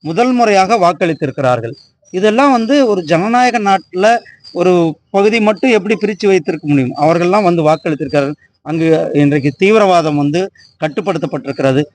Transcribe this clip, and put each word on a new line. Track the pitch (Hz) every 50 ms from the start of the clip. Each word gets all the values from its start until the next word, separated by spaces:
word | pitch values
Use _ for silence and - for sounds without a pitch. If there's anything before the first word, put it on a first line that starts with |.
| _
முதல் | 151 165 170 240 254 254
முறையாக | 247 240 220 202 190 190 185 226 226
வாக்களித்திருக்கிறார்கள். | 180 170 180 - 190 170 160 139 - 143 127 - 135 127 127 120 110 113 - - _ _ _ _ _ _ -
இதெல்லாம் | 185 185 214 214 233 277 285
வந்து | 262 240 226 220 277 294 269 233
ஒரு | 208 185 175
ஜனநாயக | 147 175 160 180 214 233 247 247 247 240 240
நாட்டுல | 208 196 196 190 - _ - 180 196 220 233 233 - - - _ _ - _
ஒரு | 180 170 175 180 175 170 165 151 _ _ _
பகுதி | - 196 202 214 214 233
மட்டும் | 214 208 220 175 - 262
எப்படி | 226 214 175 214 220
பிரிச்சு | 190 - 202 214 180 - 202
வைத்திருக்க | 196 185 147 - 165 156 - 151
முடியும்? | 147 139 131 123 127
அவர்கள்லாம் | - 147 156 170 175 175 175 185 208 208 175
வந்து | 175 170 156
வாக்களித்திருக்கிறார்கள். | 151 156 160 _ 180 156 131 156 139 - 147 139 139 151 _ _ _ _ _ _
அங்கு | 143 156 165 160 160 160 160 165 - -
இன்றைக்கு | 143 147 143 143 151 131 147 143 _
தீவிரவாதம் | 190 196 214 220 214 196 180 175 156 156 147 147
வந்து | 143 143 147 170 185 196 _ _ - _ _ _
கட்டுப்படுத்தப்பட்டிருக்கிறது. | - 156 143 - 185 190 185 170 - 147 - 147 127 139 139 - 135 135 131 135 151 147 _